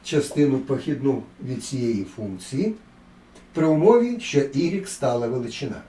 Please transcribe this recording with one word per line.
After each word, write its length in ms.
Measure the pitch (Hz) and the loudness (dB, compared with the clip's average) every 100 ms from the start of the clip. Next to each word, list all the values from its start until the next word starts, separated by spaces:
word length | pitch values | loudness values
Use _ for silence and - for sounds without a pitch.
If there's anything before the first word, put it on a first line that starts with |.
частину 560 | - 151 139 - 143 131 | 0 0 0 2 2 2
похідну 640 | 131 135 - 131 135 120 - - | -2 -4 -2 -2 0 0 -4 -14
від 200 | 123 123 | -10 -8
цієї 400 | - 131 120 107 | -6 -4 -2 -2
функції 680 | 95 - 104 92 - 131 214 220 - - - - - - - | -4 -8 -8 -10 -6 -2 -2 -2 -14 -20 -20 -20 -20 -20 -10
при 120 | - 160 | 0 2
умові, 540 | 156 180 240 240 233 | 6 8 6 4 -2
що 200 | - 143 | 0 0
y 460 | 139 139 170 190 - | 2 0 0 -2 -6
стала 420 | - 131 120 120 | -4 -2 0 -2
величина. 540 | 127 117 - 131 - | -4 -6 -8 -8 -10